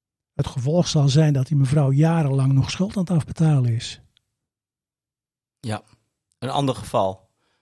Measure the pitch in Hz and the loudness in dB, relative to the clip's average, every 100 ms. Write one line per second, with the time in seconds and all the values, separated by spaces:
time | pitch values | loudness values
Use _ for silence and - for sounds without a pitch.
0 | _ _ _ - 139 135 127 175 170 151 | _ _ _ -8 -6 -4 -2 0 0 2
1 | 139 135 156 135 131 147 131 156 135 135 | 2 4 2 2 0 0 2 2 2 2
2 | 160 165 147 135 135 135 - - 190 208 | 2 2 0 0 2 2 0 -2 -4 -4
3 | 175 170 - - 160 143 123 117 - - | -2 -2 -2 0 2 2 2 -2 -6 -16
4 | _ _ _ _ _ _ _ _ _ _ | _ _ _ _ _ _ _ _ _ _
5 | _ _ _ _ _ _ 113 107 - _ | _ _ _ _ _ _ -8 -8 -10 _
6 | _ _ _ - 127 139 139 117 - 120 | _ _ _ -12 -8 -4 -2 -4 -4 -2
7 | 95 95 _ _ _ _ | -2 -4 _ _ _ _